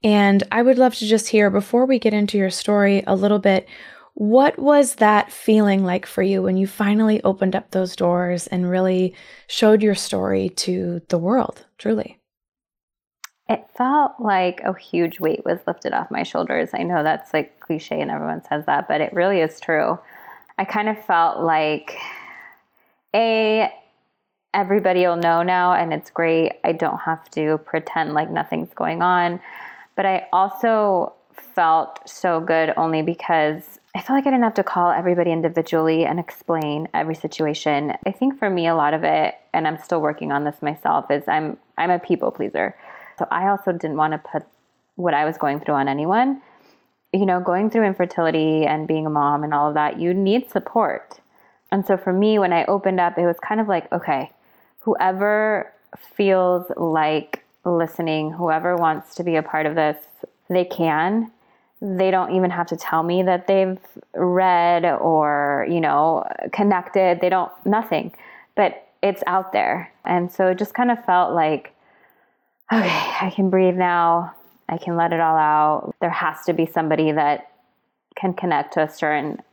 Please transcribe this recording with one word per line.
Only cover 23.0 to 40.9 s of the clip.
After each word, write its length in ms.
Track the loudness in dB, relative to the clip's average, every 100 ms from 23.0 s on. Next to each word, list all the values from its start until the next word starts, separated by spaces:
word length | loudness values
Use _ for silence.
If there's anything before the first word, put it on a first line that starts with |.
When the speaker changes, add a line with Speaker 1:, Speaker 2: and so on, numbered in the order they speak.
| _ 0
Speaker 2:
A, 560 | 2 2 2 2 0 -4 _ _ _ _ _ _ _
everybody 480 | -4 2 2 2 2
will 140 | 2 2
know 280 | 2 2
now 300 | 2 2 2
and 200 | 2 0
it's 160 | -4 -6
great. 440 | -2 2 2 0 -2
I 80 | -4
don't 260 | -2 -2 -4
have 300 | -4 -6 -6
to 260 | -4 -2 -2
pretend 540 | -4 -6 -4 -4 -2
like 160 | -2 -2
nothing's 440 | -4 -4 -6 -8
going 280 | -6 -6 0
on. 380 | 2 2 0 -4 -12 -20 -20 -20 -12 -2
But 100 | 0
I 220 | 0 0
also 840 | 0 0 0 2 2 2 2 -2 -8 _
felt 680 | -20 -8 0 4 2 0 -10 -20
so 320 | -4 -2 -2
good 340 | 0 2 2 0
only 240 | 0 0
because 800 | -2 -4 0 2 2 -2 -12 -20 _ -12
I 60 |
felt 160 | -2 0
like 100 | 2
I 20 |
didn't 140 | 2
have 100 | 2 0
to 80 |
call 280 | -2 0 2
everybody 400 | 2 0 2 2
individually 720 | 0 0 -2 -2 0 2 2 0
and 140 | -2
explain 680 | -6 -14 -4 -2 -2 -6 -4
every 220 | -4 -4 -6
situation. 800 | -8 -4 -4 -2 -2 -2 -2 -6 -8
I 60 |
think 260 | -2 -2 -2
for 120 | -2
me, 180 | 0 0
a 80 | 2
lot 180 | 0
of 100 | 0
it, 320 | 0 0 0 -4 _
and 140 | -2 -2
I'm 100 | -6
still 220 | -4 -2
working 320 | -2 -4 -4
on 120 | -4
this 180 | -4 -4
myself, 480 | -8 -4 -2